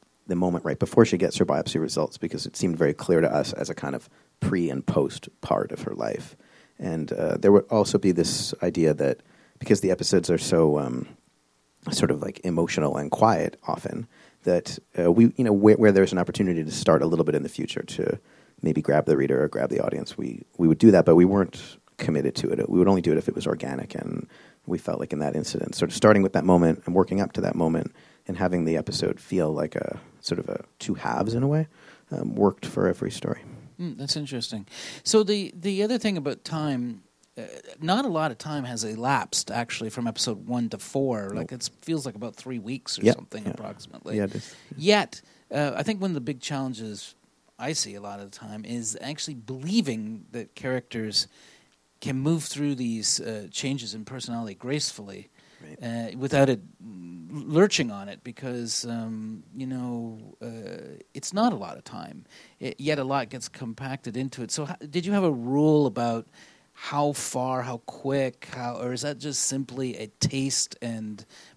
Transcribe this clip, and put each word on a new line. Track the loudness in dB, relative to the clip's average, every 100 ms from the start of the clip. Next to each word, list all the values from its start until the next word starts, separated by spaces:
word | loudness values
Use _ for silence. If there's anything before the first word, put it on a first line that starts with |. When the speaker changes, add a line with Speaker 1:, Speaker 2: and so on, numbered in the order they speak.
| _ _ -4
Speaker 1:
the |
moment | 0 2 0
right | -2 -2
before | 2 6
she | 6 4
gets | 0 2
her | 2
biopsy | 2 0 -2
results, | 0 0 -2 -4
because | -8 -6
it | -8 -4
seemed | -2 2
very | 2
clear | 2 2 4
to | 4
us | 2 0
as | -4 -6
a |
kind | -6 -6
of | -8 -10 _ _ _
pre | 0 0 0
and | -2
post | 0 0 0 -2 -14 -14
part | 0 0 0
of | -6
her | -8
life. | -4 -4 -4 -10 -20 _ -20 _ -8
And, | -4 -4 -4
uh, | -2 0 4
there | 6
would | 6 4
also | 2 2 2
be | 2
this | 2 0 -2 -6 -4
idea | -2 2 2
that | 4 0 -2 _ _ _ _
because | 2 2
the | 4
episodes | 0 2 2 4
are | 0
so, | 2 4 6 4
um, | 0 -6 -8 -16 _ _ _ _ _ _ -6
sort | 0 0
of, | 0
like, | -4 -6
emotional | -2 0 0 2 0 0
and | -2
quiet | 4 4 4 0 -4 -6
often, | -6 -6 -8 -10 _ -20 _
that, | 2 2 0 -10 -8 2
uh, | 4
we, | 8 6 6
you |
know, | 2
where, | 6 8 8
where | 8
there's | 8 6
an | 2
opportunity | 0 0 0 0
to | -2
start | 0 4 6
a | 4
little | 2
bit | 2 0
in |
the | -2
future | -6 -6 -6
to | -8 -4 -2 -2 -8 _ _ _
maybe | 0 0
grab | 4 2 4
the | 2
reader | 4 2
or | 2
grab | 0 -2
the | 0
audience, | 0 -2 -6 -8
we, | -8 -8 -14 2
we | 4
would | 10
do | 10
that, | 10
but | 10
we | 10
weren't | 8 6 2 -4 -16 -20 _ -6
committed | -2 0 0
to | -2 -4
it. | -2 2
We | 6
would | 6
only | 6
do | 4
it | 2
if | 2
it |
was | -2 -2
organic, | -2 -4 -6 -8
and | -8 -6 -6 -8 -18 -20 _ -6
we | -4
felt | -4 -4
like | -4
in | -2
that | -2
incident, | -2 -4 -4 -4
sort | -2 -2
of | 4
starting | 6 8
with | 6
that | 2
moment | 6 6 6 2
and | 2
working | 2 2 0
up | -2
to | -2
that | -2
moment | 0 0 0 -4 -10 -20 _ -10
and | -2
having | 0 2 2
the | 0
episode | 0 -2 -2 -2
feel | -2 0 0
like | 0 -2 -4
a | -6 -8 -14 _
sort | -6 -4
of | -4
a | -8 -10 _
two | -6
halves | -4 -2 -2 -2
in | 0
a | 0
way, | 0 -2 _ -20 -20 _
um, | -6 -6
worked | 2 2 2 -6
for | 0 0
every | 0 -6
story. | -6 -6 -8 -10 -20 -20 -12
Speaker 2:
Mm, | -10 -8
that's | -6 -6
interesting. | -6 -8 -8 -10 -12 -16 -16 -10
So | 2 2
the, | 4 0 -2 -6
the | -4 0
other | 0 0
thing | 0 -2
about | -4 -6
time, | -6 -4 -2 -2 -4 -8 _ _ _ -16
uh, | -14 -16 -18 -8
not | 0 0
a | 2
lot | 0 0
of | -2
time | -6 -6
has | -4 -6
elapsed, | -6 -2 0 0 0 -4 -4
actually, | -4 -4 -6 -8
from | -4 -4
episode | -2 -4 -4 -4
one | -2 -2
to | -6
four. | -6 -2 0 -2 -4
Like, | -6 -8
Speaker 1:
Nope. | -8
Speaker 2:
it | -10 -10
feels | -6 -4
like | -4
about | -8 -12 -10
three | -10 -10
weeks | -8 -10 -8 2
or |
Speaker 1:
Yeah, | 4
Speaker 2:
something, | 4 -2 -10
Speaker 1:
yeah. | -8
Speaker 2:
approximately. | -8 -10 -14 -18 -16 -4 -2
Speaker 1:
Yeah, |
it | 0
is. | -4 -12 -18 -18 -2
Speaker 2:
Yet, | 2 4 2 -8 -20 _ _
uh, | -2 -2 -2
I |
think | -4 -2
one | -2
of |
the | -4
big | -4 -8
challenges | -6 -6 -6 -6 -10 -12 -14 -20 _ _ _ -10
I | -6
see | -6 -6
a | -8
lot | -12 -12
of | -14
the | -16
time | -14 -12 -8
is | -8 -8 -8
actually | -10 -8 -10
believing | -10 -12 -10 0 0 0 -4 -6 -10 -12
that | -14 -14
characters | -10 -6 -4 -6 -8 -4 -4 -6 _ -20 _ _ _ _ _
can | -6 -2
move | 0 0
through | -2 -4 -4
these, | -2 -4 -2 -2 -2
uh, | -4 -8 -8
changes | -6 -4 -4 -6
in | -12
personality | -12 -12 -8 -6 -8
gracefully, | -10 -4 -2 -4 -6 -14 -16 -18 _ _ _
Speaker 1:
Right. | -20 -12 -8 -6 -6
Speaker 2:
uh, | -6
without | 0 4 4
it | 4 -4 _ -18 -16 -14 -14 -12
lurching | -10 0 4 4 4 -2
on | -4 -12
it, | -14
because, | -16 -12 -8 -6 -6 -6
um, | -6 -6 -6 -8 -10 -12 -14
you | -12 -8
know, | -6 -6 -8 -10 -12 -18 -16
uh, | -14 -12 -14 -14 -16 -20 -18
it's | -12 -6
not | 0 0
a | 0
lot | -8 -14
of |
time. | -14 -14 -14 -16 -20 -20 -20 _
It, | -10 -6
yet | -4 -2
a |
lot | -2 -2 -4
gets | -10 -14
compacted | -12 -12 -10 -10 -10 -8 -6
into | -6 -8
it. | -8
So | -8 -8
ho-, | -10 -6
did | -4 0
you |
have | 2
a | 2
rule | 0 0 4 6 6 4
about | 2 -2 -2 -6 -20 -20 _ _
how | -16 -4 0 0
far, | -2 -4 -4 -2 -2
how | -4 -8 -12
quick, | -8 -2 0 -2 -4 -14
how, | -10 -8 -6
or | -6
is | -6
that | -6 -8
just | -6 -4
simply | -2 -4 -6 -6 -6 -6
a | -12 _
taste | -2 0 -2 -2 -4 -6
and | -8 -8 -8 -12 -16 -20 -20